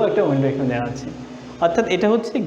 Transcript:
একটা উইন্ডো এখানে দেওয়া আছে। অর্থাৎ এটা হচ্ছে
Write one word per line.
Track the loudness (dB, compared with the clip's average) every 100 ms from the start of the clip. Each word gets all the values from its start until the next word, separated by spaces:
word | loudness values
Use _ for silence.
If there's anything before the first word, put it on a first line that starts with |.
| 4
একটা | 2 2
উইন্ডো | 2 2
এখানে | 0 0
দেওয়া | 0 -2
আছে। | -6 -10 -12 -14 -14 -14 0 0
অর্থাৎ | 2 0 2
এটা | 2
হচ্ছে | 2 0 -4